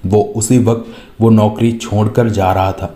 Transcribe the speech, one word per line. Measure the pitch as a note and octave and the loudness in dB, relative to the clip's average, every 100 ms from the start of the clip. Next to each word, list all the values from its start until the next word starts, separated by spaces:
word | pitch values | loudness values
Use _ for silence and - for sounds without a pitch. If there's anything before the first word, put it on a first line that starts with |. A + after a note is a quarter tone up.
वो | F#2 G#2 G2+ A2+ | 0 0 0 -4
उसी | A2 B2+ | 0 2
वक्त | G#2+ A2+ - - - - | 2 -2 -6 -18 -20 0
वो | A2+ | 4
नौकरी | A2 G#2+ - A#2 | 4 2 0 -2
छोड़कर | A#2 - G#2 G#2+ B2+ A#2 | -2 -4 -2 0 0 0
जा | G2 F#2 | 0 0
रहा | F#2 F#2+ | 0 -2
था। | - F#2+ | -4 -10